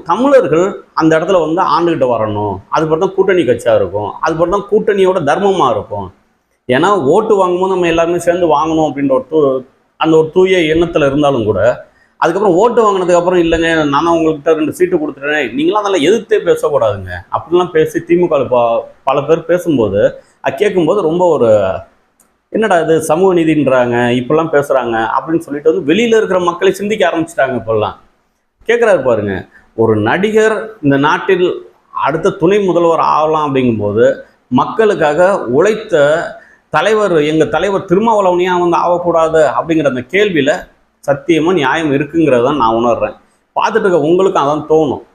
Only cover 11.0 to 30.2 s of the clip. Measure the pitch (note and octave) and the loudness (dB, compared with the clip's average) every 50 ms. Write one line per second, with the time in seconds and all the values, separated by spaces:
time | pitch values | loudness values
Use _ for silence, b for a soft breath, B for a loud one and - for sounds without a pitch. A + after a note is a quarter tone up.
11 | C#3+ C#3 C3+ D3 D3 C#3+ C#3+ A#2+ G#2+ G#2 G#2 F#2 G2+ A#2 C#3+ - - b b b | 2 2 2 2 2 2 2 0 0 0 0 2 2 0 0 -2 -6 b b b
12 | b b b b - D#3+ E3 G3 G#3+ G3+ E3 E3+ A3 A#3+ A3 G#3+ A3 G#3 G3 F#3+ | b b b b -2 0 0 0 0 2 2 2 2 2 2 2 2 2 0 0
13 | F#3 E3+ F3 F3 F3 F#3 F3+ F3+ E3+ E3 E3 E3 E3 E3 E3 D#3+ D3+ C#3+ C#3 C#3+ | 0 0 0 0 2 2 2 2 2 2 0 0 0 0 0 0 0 0 0 0
14 | D#3+ E3+ E3+ E3 D#3+ D#3+ D#3 D3 - E3 D#3+ D#3 D#3 C#3+ - - F3+ F3 F#3 D#3 | 0 0 0 0 0 0 -2 -2 0 0 0 0 0 -4 -2 -2 -2 0 0 -2
15 | D3+ D3 C3+ C3+ C3+ D3 D3+ D3+ C#3 A2+ A2+ C#3 D#3 F3 G3+ G#3+ G3+ G3 F#3+ E3+ | -4 -4 -8 -6 -6 -4 -2 -2 -2 -4 -4 -2 -2 0 0 0 -2 0 -2 0
16 | C3+ E3 G#3+ A3+ F#3+ - G#3+ G3+ F3+ F3 D#3 - - D#3 D3 C3+ A2+ G#2+ G2+ G2 | 2 2 0 0 0 0 -2 0 2 0 0 0 0 -2 0 0 0 0 -2 -4
17 | F#2 F#2 F2+ F2 - - - A2 - D3+ E3+ F3+ F3+ - - D#3 D#3 D#3 - E3 | -8 -12 -12 -14 -12 -8 -8 -8 -4 0 0 0 0 0 0 0 0 0 -2 -6
18 | E3 - F3 F3 F3 D#3+ D3+ C#3 B2+ G#2+ B2+ A#2+ A#2 A#2 A#2 A2+ - - - _ | -2 0 0 0 2 2 0 0 0 0 0 2 2 2 0 -2 -4 -8 -12 _
19 | - C3+ C3+ D3 C3+ C#3+ D#3+ - - - E3+ F3+ F3 E3+ D3 B2 A2 G2+ F#2+ G2+ | -4 -2 -2 0 0 0 0 -2 0 -2 -2 -2 0 0 0 0 0 0 0 2
20 | A#2+ C#3+ - B B B B B B - - - G3+ G#3 F#3 F#3 D#3+ D3+ F#3+ G#3 | 0 0 -2 B B B B B B -4 -2 0 -2 0 0 0 0 0 0 0
21 | F3+ D#3 E3 F3 F3+ F3 D#3 C3+ A#2+ A2+ G#2+ G#2 G2 F#2+ - - - - _ _ | 0 0 0 2 2 2 2 2 2 4 2 2 2 0 -4 -6 -10 -16 _ _
22 | _ _ _ _ _ _ _ _ _ - - G3 A3+ G#3 F#3+ E3+ D#3 D3+ E3 D#3 | _ _ _ _ _ _ _ _ _ -6 -4 -2 0 2 2 2 2 2 0 0
23 | D#3 - D#3 E3+ F#3+ F#3+ F3+ E3+ E3 D#3+ D#3 D3+ C#3+ C#3 C3 B2+ B2 A#2+ A#2+ A#2+ | 0 0 0 2 2 2 2 2 2 2 2 2 2 2 2 2 2 0 0 0
24 | B2 A#2+ A#2+ B2+ B2 A#2+ D3+ D#3+ E3 D#3+ D#3 C#3+ C#3+ - C#3 C3 B2 A#2 A2+ A2+ | 0 0 0 -2 -2 0 0 0 0 0 0 -2 0 0 0 -2 -2 -2 -2 -2
25 | A2+ A2 - C3+ C3+ D#3+ D#3+ D#3+ - C#3 C#3 D3 D3 D#3+ E3+ F#3+ D#3+ C3+ E3 G#3 | -2 -2 -4 -4 -4 -2 -4 -4 -4 -6 -8 -2 0 0 0 0 0 0 0 2
26 | A#3+ A#3 A3+ A3 G#3 F#3 F#3+ F#3 F3 F3 E3+ - F#3+ G3 F#3 - G3 G#3 G#3+ G#3 | 2 2 2 2 0 0 0 -2 0 -2 -2 0 0 0 0 -2 -4 -4 -2 0
27 | F#3 E3+ D#3+ E3 D#3 - - D3+ C#3 B2+ B2+ A#2+ - A2+ A2+ G#2+ G#2 G2 F2+ - | 0 0 0 -2 -4 -4 -2 -4 -2 -2 -2 -4 -4 -2 -2 -2 -2 -4 -6 -10
28 | _ _ _ _ _ _ _ _ _ _ _ _ _ - A#3 A#3+ A#3 A3 F#3+ D#3+ | _ _ _ _ _ _ _ _ _ _ _ _ _ -2 0 0 2 2 2 2
29 | B2+ B2+ A#2 G#2+ G2+ G2+ F#2+ F2+ - - b b b b b - A2+ A2 A2 G#2+ | 2 0 0 0 -2 -4 -6 -6 -10 -14 b b b b b -2 0 2 2 0
30 | G#2 A2+ C#3 E3+ | 0 0 0 0